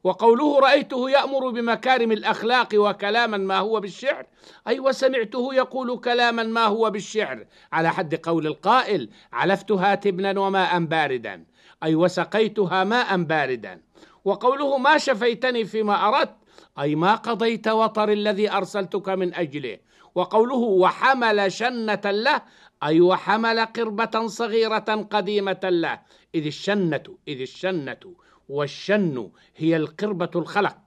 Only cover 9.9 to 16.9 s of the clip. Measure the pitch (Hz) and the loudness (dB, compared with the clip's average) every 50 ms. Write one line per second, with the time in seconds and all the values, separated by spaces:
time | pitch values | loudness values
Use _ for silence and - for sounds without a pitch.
9.9 | 202 190 202 202 185 175 196 196 190 196 196 196 190 190 185 170 175 175 170 151 | 2 2 0 -2 -2 -2 -4 -2 -2 0 0 0 0 0 0 2 0 -2 0 0
10.9 | 160 160 151 139 131 123 110 107 95 82 82 _ _ _ _ - - _ 160 160 | 0 0 0 0 -2 -6 -6 -10 -12 -12 -18 _ _ _ _ -20 -16 _ -2 0
11.9 | 160 156 175 180 175 185 170 - - 220 220 214 214 220 196 165 175 190 190 196 | 2 4 2 2 2 -2 -4 -2 0 0 0 0 0 -2 -2 0 0 0 0 2
12.9 | 226 247 240 - 196 180 170 147 160 156 143 131 127 117 104 98 90 82 _ _ | 0 0 0 0 0 -2 0 0 0 0 0 -2 -4 -6 -8 -14 -16 -18 _ _
13.9 | _ - - _ _ _ _ 190 196 196 - 254 269 277 294 277 277 269 247 285 | _ -20 -20 _ _ _ _ -2 -2 2 2 0 2 2 0 -2 0 2 4 4
14.9 | 311 294 294 277 254 196 233 247 240 233 254 254 247 233 220 175 - 220 214 208 | 4 4 2 0 -2 0 0 -2 -2 0 -2 -2 0 -2 -4 -4 -2 -2 0 0
15.9 | 202 170 185 208 233 285 302 - - _ _ _ _ - - _ _ - 139 151 | 0 2 2 2 2 2 0 -2 -6 _ _ _ _ -20 -20 _ _ -4 -2 -2